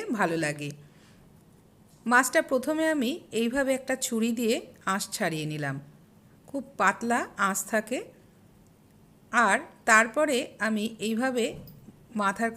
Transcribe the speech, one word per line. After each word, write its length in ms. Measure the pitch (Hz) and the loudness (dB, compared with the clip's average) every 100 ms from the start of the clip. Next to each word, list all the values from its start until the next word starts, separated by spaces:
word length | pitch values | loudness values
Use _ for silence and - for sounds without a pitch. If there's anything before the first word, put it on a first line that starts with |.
| 427 | -2
ভালো 240 | 220 180 165 | 0 0 0
লাগে। 340 | 151 147 143 143 - - - - - - - - - - - - 226 | -2 -4 -8 -10 -18 -20 -20 -20 -20 -20 -20 -20 -20 -20 -20 -12 4
মাছটা 340 | 247 262 330 | 4 6 2
প্রথমে 420 | 320 254 262 311 320 | 2 0 0 0 0
আমি 160 | 302 240 339 - | 2 0 -4 -4
এইভাবে 380 | - 233 269 269 262 | -2 0 0 0 0
একটা 160 | 262 254 - | -2 -4 -2
ছুরি 240 | 226 233 | 0 0
দিয়ে 240 | 233 226 277 - - - | 0 0 0 -4 -10 -4
আঁশ 180 | 196 - | -4 -4
ছাড়িয়ে 360 | - 185 156 151 | -4 -2 -2 -4
নিলাম, 300 | 151 143 135 - - - - - - - | -4 -6 -6 -12 -20 -20 -20 -20 -20 -10
খুব 160 | 277 - - | -10 -10 2
পাতলা 440 | 202 - 233 240 - - 196 | 2 2 0 0 -2 0 0
আঁশ 100 | 196 - | 0 -2
থাকে। 320 | 214 214 277 453 - - - - - - - - - - - - | -2 -2 -6 -6 -18 -20 -20 -20 -20 -20 -20 -20 -20 -20 -20 -2
আর 240 | 226 214 220 330 - | 2 4 2 -2 -6
তারপরে 520 | - 220 233 302 302 240 - - | 4 6 6 2 2 0 -2 -4
আমি 240 | 214 214 220 226 | -2 -2 -4 -4
এইভাবে 460 | 208 226 262 247 240 - - - - - - 208 | -4 -2 0 0 -2 -4 -16 -20 -20 -20 -10 -2
মাথার 320 | 196 196 226 | -2 0 -2